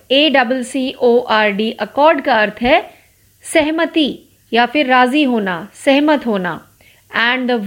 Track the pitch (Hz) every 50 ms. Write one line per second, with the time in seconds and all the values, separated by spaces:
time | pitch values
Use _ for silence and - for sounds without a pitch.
0 | _ - 247 277 302 311 254 269 254 220 262 262 240 233 - 277 254 262 - -
1 | - 240 233 240 240 - 220 220 214 208 202 196 220 220 - - 208 208 - -
2 | 285 320 311 277 262 285 247 220 214 202 208 - 233 247 294 359 - - - _
3 | _ _ _ _ _ _ _ _ - - - 330 294 302 320 320 330 320 330 330
4 | 302 233 - - - _ _ _ _ _ 226 226 240 240 240 302 294 254 254 254
5 | 254 247 254 302 294 254 247 226 202 190 180 165 214 196 - - - 294 269 285
6 | 294 302 302 277 285 233 208 196 180 175 156 - - _ _ _ _ _ _ _
7 | _ _ - 214 226 240 247 262 254 240 247 233 202